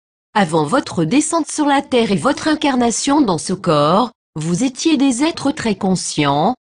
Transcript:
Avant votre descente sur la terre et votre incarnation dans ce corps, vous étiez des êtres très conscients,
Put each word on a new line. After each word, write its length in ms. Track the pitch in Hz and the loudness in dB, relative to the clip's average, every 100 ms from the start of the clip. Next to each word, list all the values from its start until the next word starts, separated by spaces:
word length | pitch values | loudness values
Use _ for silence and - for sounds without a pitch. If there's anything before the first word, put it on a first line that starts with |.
| _ _ _ | _ _ _
Avant 300 | 214 185 160 | -2 0 0
votre 400 | 151 247 - - | 0 0 -2 -2
descente 480 | 160 254 - 339 294 | 0 2 0 -2 -2
sur 140 | - 294 | -2 0
la 160 | 277 | 0
terre 320 | 285 247 226 | 0 0 2
et 40 | 190 | 0
votre 300 | 240 294 311 | 0 -2 -2
incarnation 720 | 302 294 262 240 214 - 294 | 0 0 0 0 0 0 2
dans 180 | 240 165 | 2 0
ce 140 | - | -4
corps, 600 | 185 - 151 147 185 240 - _ 156 | -4 0 2 4 2 0 -4 _ -8
vous 260 | 156 175 | -4 -2
étiez 320 | 262 262 330 294 | -2 -2 0 2
des 280 | 277 226 | 2 2
êtres 280 | 302 330 277 | -2 -2 -4
très 240 | 294 226 190 | -2 -4 -2
conscients, 800 | 190 185 - - 143 143 180 254 _ | 0 -2 -2 -2 0 2 0 -2 _